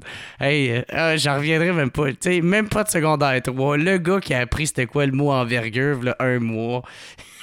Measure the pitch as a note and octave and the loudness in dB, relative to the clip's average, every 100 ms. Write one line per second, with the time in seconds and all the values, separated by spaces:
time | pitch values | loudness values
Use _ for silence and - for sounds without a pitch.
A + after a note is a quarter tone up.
0 | - - - - C#3 D3 C3 A#2 - - | -8 -16 -16 -4 0 2 2 0 -2 -2
1 | E3 D#3+ C#3 C#3 D3 D#3+ F3 E3+ C3+ - | 0 2 2 0 2 2 2 2 0 0
2 | C#3+ A#2+ F3+ F3+ E3+ G#3 G#3+ G#3+ G#3 F3 | -2 -2 0 2 2 2 2 0 0 0
3 | D#3 D3+ C#3+ B2+ B2+ B2+ C#3 D3 E3+ F#3+ | 2 2 2 2 0 -2 0 2 2 2
4 | E3 F#3+ - C3 A#2+ - D3+ - B2 D3 | 2 0 0 -2 0 -2 -2 -2 -2 0
5 | C#3+ C3 C#3+ C3+ A#2+ B2 A2+ A2+ C#3+ C3+ | 0 2 2 2 0 -2 -2 0 0 0
6 | B2 - B2+ B2 A2+ A2 A#2 B2 B2+ - | -2 0 0 0 0 -2 -2 -4 -6 -18
7 | - - - - | -20 -20 -20 -18